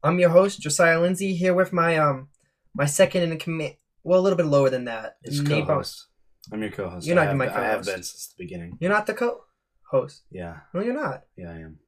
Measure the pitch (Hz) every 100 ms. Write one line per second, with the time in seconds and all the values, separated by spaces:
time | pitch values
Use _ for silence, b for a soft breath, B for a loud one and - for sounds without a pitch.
0 | 147 180 175 170 196 - 151 147 170 165
1 | 175 185 196 180 185 180 185 175 165 160
2 | 151 135 139 _ _ _ _ - 143 -
3 | 185 185 170 160 - 160 151 - _ _
4 | - 185 190 180 160 143 135 127 120 113
5 | - - - 143 147 147 - 151 - -
6 | - _ _ _ - 110 107 - 92 90
7 | 143 175 147 139 120 - 101 107 98 92
8 | 90 - - _ 90 90 85 90 175 208
9 | 214 214 240 - _ _ _ _ _ 135
10 | 135 - _ 92 87 80 _ 175 220 262
11 | 262 127 _ - - 117 80 78